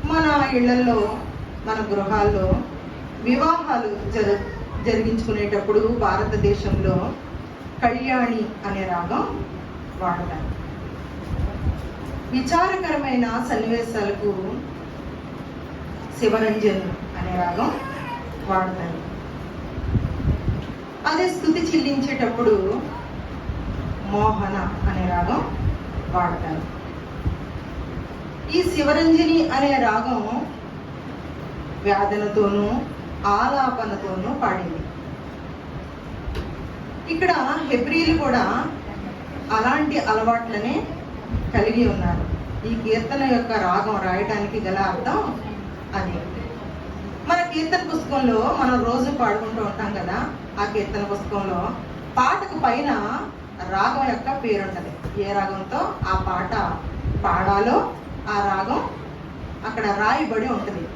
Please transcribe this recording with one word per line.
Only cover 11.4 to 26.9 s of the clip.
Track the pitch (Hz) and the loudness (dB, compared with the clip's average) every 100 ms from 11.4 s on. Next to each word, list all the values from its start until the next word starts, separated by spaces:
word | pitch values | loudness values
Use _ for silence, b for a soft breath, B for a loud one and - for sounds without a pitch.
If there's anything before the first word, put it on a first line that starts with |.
| - - - - - - - - - | -2 -2 -2 -2 -6 -8 -8 -8 -2
విచారకరమైన | 254 - 349 381 381 339 294 277 247 233 233 240 | -2 2 4 4 2 0 -2 0 2 2 0 0
సన్నివేశాలకు | 220 220 233 233 220 202 202 208 190 190 - - - - - - - - - - - - - - - - - | 0 2 0 0 0 0 0 -2 -2 -4 -6 -8 -10 -10 -10 -10 -10 -10 -10 -10 -10 -10 -10 -10 -10 -10 2
శివరంజన్ | 226 226 220 214 208 190 185 180 - - | 4 4 4 4 4 4 -2 -6 -6 -4
అనే | 175 180 | -2 0
రాగం | 175 180 294 - - - - - - - 190 | 0 2 0 0 -6 -8 -8 -8 -8 -8 0
వాడతారు. | 190 185 180 170 165 170 - - - - - - - - - - - - - - - - - - - 294 | 0 0 -2 -6 -6 -8 -8 -10 -10 -10 -8 -8 -6 0 0 0 0 0 0 0 -2 -4 -10 -12 -2 0
అదే | 320 370 | 2 2
స్తుతి | - 311 339 | 2 2 4
చెల్లించేటప్పుడు | - 302 269 269 - 247 233 - 220 202 190 233 - - - - - - - - - - - - 196 | 4 4 4 2 0 2 0 4 6 6 4 0 -2 -8 -8 -8 -8 -8 -6 -4 -4 -4 -4 -4 -2
మోహన | 208 214 202 196 196 185 - 190 | 4 4 4 0 0 -2 0 0
అనే | 190 185 | 2 2
రాగం | 180 175 285 302 - - - - - - | 2 2 2 0 0 0 0 -4 -6 0
వాడతారు. | 180 175 170 160 160 - - - | 2 2 0 -2 -4 -4 -8 -10